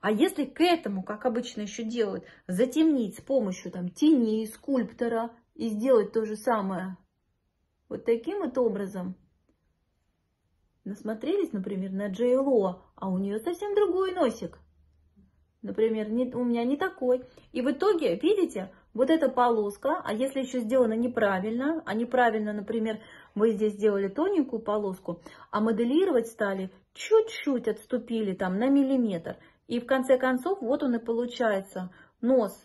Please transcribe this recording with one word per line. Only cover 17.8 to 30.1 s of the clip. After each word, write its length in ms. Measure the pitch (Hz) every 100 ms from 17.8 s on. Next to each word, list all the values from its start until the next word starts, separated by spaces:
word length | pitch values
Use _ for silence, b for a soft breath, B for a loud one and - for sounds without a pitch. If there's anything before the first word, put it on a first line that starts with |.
| 392 359 269 170
видите, 560 | 330 415 349 202 190 b b
вот 160 | 214 254
эта 180 | 320 277
полоска, 720 | 254 240 233 202 202 269 311
а 100 | -
если 280 | 214 269 269
еще 200 | 254 254
сделана 340 | 214 262 233
неправильно, 880 | 220 240 240 214 190 208 233 277 320
а 100 | -
неправильно, 580 | 208 240 254 240 220 208
например, 480 | 208 202 226 220 220 B B B
вы 180 | - 226
здесь 220 | 208 214
сделали 340 | 202 214 202 196
тоненькую 540 | 196 349 392 262 226
полоску, 580 | 220 214 208 185 - 170 B B B
а 100 | 208
моделировать 680 | 220 220 240 294 381 262 226
стали, 420 | - 208 190 190 - _
чуть-чуть 760 | - - 440 453 - - 254 233
отступили 680 | 214 - 247 - 226 208
там 240 | 185 185 190
на 100 | 254
миллиметр. 680 | 277 269 269 233 175 - - b b _
И 120 | 240
в 60 | 240
конце 320 | 262 254